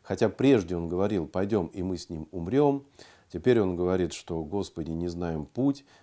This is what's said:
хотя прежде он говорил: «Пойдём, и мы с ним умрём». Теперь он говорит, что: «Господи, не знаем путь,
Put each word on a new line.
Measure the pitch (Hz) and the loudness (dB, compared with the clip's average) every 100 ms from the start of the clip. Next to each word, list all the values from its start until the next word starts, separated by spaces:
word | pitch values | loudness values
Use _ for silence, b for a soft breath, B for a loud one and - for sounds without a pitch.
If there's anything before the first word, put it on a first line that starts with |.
хотя | - 98 113 | -8 0 0
прежде | - 131 123 85 87 | 2 4 4 4 -4
он | 85 | -2
говорил: | 90 101 104 78 | 0 0 0 -2
«Пойдём, | 92 101 104 82 | -2 0 0 -2
и | 95 | -4
мы | 92 87 | -4 -4
с | - | -8
ним | 82 78 | -10 -8
умрём». | 90 85 131 147 139 139 B B B B | -8 0 4 4 2 -4 B B B B
Теперь | 180 - 117 | -2 4 4
он | 92 | 4
говорит, | 87 90 92 85 | 2 2 2 0
что: | - - 82 | -4 -6 -6
«Господи, | 76 101 92 - 78 | -4 -4 -6 -6 -6
не | 82 87 | -4 -4
знаем | 85 87 80 76 | -4 -4 -4 -6
путь, | - 139 139 - b | -2 -2 -2 -8 b